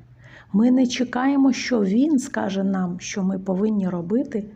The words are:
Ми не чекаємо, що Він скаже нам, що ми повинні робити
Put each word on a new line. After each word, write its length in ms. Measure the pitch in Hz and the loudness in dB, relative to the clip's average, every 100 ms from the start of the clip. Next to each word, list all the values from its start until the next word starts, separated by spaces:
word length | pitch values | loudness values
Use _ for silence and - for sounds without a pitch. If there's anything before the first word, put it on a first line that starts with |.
| - - - - - | -18 -20 -20 -20 -2
Ми 180 | 202 247 | 2 4
не 160 | 254 247 | 4 2
чекаємо, 680 | - 247 247 269 277 269 | 0 -4 0 2 4 4
що 280 | - - 240 | 2 0 0
Він 380 | 190 220 302 277 | 2 2 4 2
скаже 460 | - 220 208 190 | 0 -4 -4 -2
нам, 360 | 196 190 180 180 | -2 -2 -2 -6
що 220 | - 208 | -8 -4
ми 160 | 185 190 | -2 -2
повинні 500 | 196 185 214 208 185 | -2 -2 0 0 -2
робити 560 | 175 170 233 - 214 208 | -4 -2 -2 -2 -6 -8